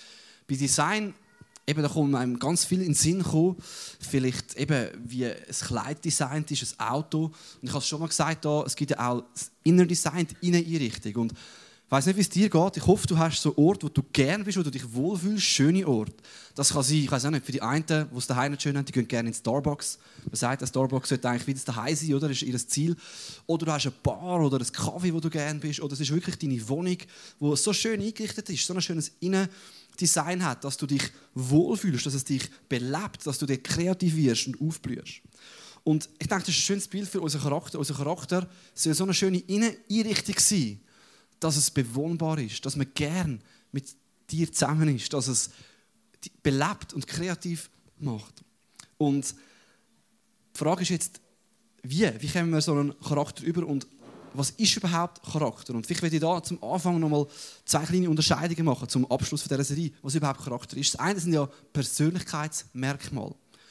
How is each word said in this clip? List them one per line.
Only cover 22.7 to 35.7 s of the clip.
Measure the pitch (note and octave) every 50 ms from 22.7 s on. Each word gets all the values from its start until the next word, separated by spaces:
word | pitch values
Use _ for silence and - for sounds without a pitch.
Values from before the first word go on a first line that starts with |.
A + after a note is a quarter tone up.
| - C#3+ D3+ E3+ E3+ - - - - - - - - - -
Oder | - E3 D#3+ E3
du | D#3+
hast | D3+ C#3+ -
eine | B2+ - - -
Bar | C3+ G#2+ - F3 F3+ F3+ E3+
oder | D#3 C#3 C3+ C3
ein | A#2+
Café, | - - - - D#3 - F3+ F3+ F3+
wo | D#3+ E3
du | D#3 D#3+
gern | D3+ D#3 C#3+ D3+ D3+ D3
bist. | D3 D3+ D3 -
Oder | D#3 C#3 C#3+
es | C3
ist | D3 C3
wirklich | D3 F3 - F#3 - -
deine | D#3+ C#3 C3 A#2 A2 A2
Wohnung, | C3+ E3 F3+ F#3 F3+ F3+ - - - - - - - -
wo | C#3+ D3 D3
so | - - G#3+
schön | G3 - - A3+ A3 G3+
eingerichtet | G3+ A3+ G#3+ - A3 G3 - G#3+ - -
ist, | E3 - -
so | -
ein | F3+ F#3
schönes | F3 - E3+ D#3+ D3 - _ -
Innendesign | E3+ F#3 F#3+ F#3+ G3 F#3 - - - - - - - _ - - F3+ D#3+ - E3 D3 E3+ F3+ F3+ F3+
hat, | D3 A#2+ -
dass | - C#3 -
du | - D#3
dich | C3 C#3+ C3+ - - - - - _ -
wohlfühlst, | B2+ B2+ B2+ C#3+ D#3 F3+ - A#3 G3 - F#3 C3+ A#2+ -
dass | D3 C3+
es | C3+
dich | - - C#3+ C3 - - - - _ -
belebt, | C3+ A#2+ B2 C3 C#3+ E3 G#3 - - - -
dass | D#3 C3 -
du | D3+
dort | C3+ C3+ B2+ -
kreativ | - - E3 E3+ F#3 F#3 F3+ F#3 E3+ D#3
wirst | D#3+ C#3+ B2+ A2+ - -
und | C3+ C3 -
aufblühst. | D3+ D#3+ D#3+ - - B2+ A#2+ - - - - - - - - - - - - - - -